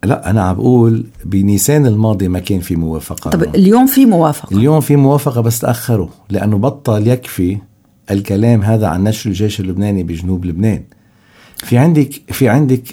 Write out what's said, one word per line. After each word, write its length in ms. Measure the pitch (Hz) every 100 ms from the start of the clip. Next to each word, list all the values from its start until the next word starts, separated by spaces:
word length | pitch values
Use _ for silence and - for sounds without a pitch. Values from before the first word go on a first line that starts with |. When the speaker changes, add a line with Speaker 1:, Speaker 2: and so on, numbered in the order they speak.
Speaker 1:
لا، 260 | 95 143 -
أنا 120 | 107
عم 140 | 92 92
بقول 500 | 120 123 117 113 117 - -
بنيسان 600 | 98 98 101 92 147 139
الماضي 420 | 107 110 104 92
ما 120 | 92
كان 200 | 92 95
في 160 | 85 85
موافقة 560 | 82 80 - - -
Speaker 2:
طب 80 | 180
Speaker 1:
منهم. 160 | 165 -
Speaker 2:
اليوم 300 | 190 226 262
في 200 | 269 262
موافقة؟ 520 | 185 160 147 - 98
Speaker 1:
اليوم 220 | 127 156
في 160 | 127 143
موافقة، 460 | 135 143 143 120
بس 180 | 117 117
تأخروا 480 | - 117 - 113 87 - _
لأنه 280 | 101 101 107
بطل 500 | 120 - - 107 107
يكفي 500 | 123 - - 90 104 - _ _ _ -
الكلام 500 | 101 98 98 117 117
هذا 260 | 101 110 104
عن 160 | 85
نشر 260 | 101 110 110
الجيش 300 | 92 107 101
اللبناني 440 | 95 87 104 101
بجنوب 420 | 85 85 87 92 90
لبنان. 380 | 82 110 98 - _ _ _ _ _ - -
في 220 | - 120
عندك، 320 | 151 160 139 - -
في 200 | - 131
عندك 340 | 120 147 127 -